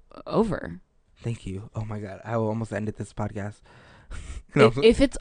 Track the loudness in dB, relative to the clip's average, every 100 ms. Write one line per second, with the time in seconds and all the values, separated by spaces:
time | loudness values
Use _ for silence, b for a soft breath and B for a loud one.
0 | _ -20 -4 0 0 -2 -8 -14 _ _
1 | _ _ -8 -8 -8 -10 -10 -10 -8 -8
2 | -10 -12 -6 -2 -2 -2 -4 -4 -4 -6
3 | -8 -6 -6 -6 -10 -10 _ B B B
4 | B B B B -2 6 6 8 6 6
5 | 4 4